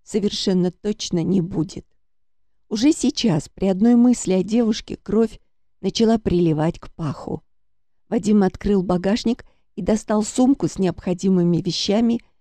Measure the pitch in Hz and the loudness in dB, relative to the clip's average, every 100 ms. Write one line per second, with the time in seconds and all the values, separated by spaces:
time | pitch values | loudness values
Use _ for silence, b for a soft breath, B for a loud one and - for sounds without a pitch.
0 | - 220 202 - - 185 180 - 208 214 | -8 -4 -2 -2 0 0 0 -2 -6 -6
1 | - 175 156 190 170 196 190 - - _ | -4 -2 0 0 -2 -4 -6 -8 -20 _
2 | _ _ _ _ _ _ - 214 277 330 | _ _ _ _ _ _ -8 0 2 2
3 | 262 - 226 160 - - 190 185 226 240 | 0 0 0 0 -2 -4 -2 2 4 6
4 | 247 240 - 185 185 226 226 220 - - | 4 2 0 -2 0 0 0 -2 -6 -12
5 | - 208 226 - _ _ _ _ 190 - | -2 0 0 -2 _ _ _ _ -4 0
6 | 226 226 196 175 170 156 160 - - - | 2 2 2 2 2 2 -2 -4 -10 -10
7 | 160 165 - 156 _ _ _ _ _ _ | -8 -8 -8 -12 _ _ _ _ _ _
8 | - 233 202 214 185 - 214 202 180 180 | -6 -4 2 2 2 0 -2 0 0 -2
9 | 190 220 226 254 - _ _ - 175 214 | 0 -2 -2 -4 -8 _ _ -6 -2 -2
10 | - 214 208 - 254 277 170 - 185 170 | 0 -2 -2 2 2 2 -2 -2 -2 -2
11 | - 180 196 185 175 165 170 165 - 202 | -4 -2 2 2 2 0 -2 -4 0 0
12 | 233 233 - _ | 0 -2 -6 _